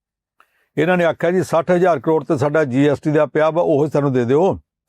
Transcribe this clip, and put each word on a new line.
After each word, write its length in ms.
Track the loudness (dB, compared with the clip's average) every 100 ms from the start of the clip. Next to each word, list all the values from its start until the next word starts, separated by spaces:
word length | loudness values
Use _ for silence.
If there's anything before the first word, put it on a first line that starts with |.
| _ _ _ _ _ _ _ -2
ਇਹਨਾਂ 200 | 0 2
ਨੇ 60 |
ਆਖਿਆ, 280 | 0 0 -2
"ਜੀ 120 | -2
ਸੱਠ 280 | 0 -2 0
ਹਜ਼ਾਰ 280 | 2 2 0
ਕਰੋੜ 240 | 0 -2
ਤੇ 140 | -2 -2
ਸਾਡਾ 260 | 0 0
ਜੀ 240 | 0 0 0
ਐਸ 120 | 0
ਟੀ 120 | 0
ਦਾ 140 | 0 0
ਪਿਆ 240 | 0 0
ਵਾ, 120 | 0
ਉਹ 260 | 0 0 0
ਸਾਨੂੰ 260 | 0 0
ਦੇ 120 | 0 2
ਦਿਓ, 340 | 2 2 -2 -10 _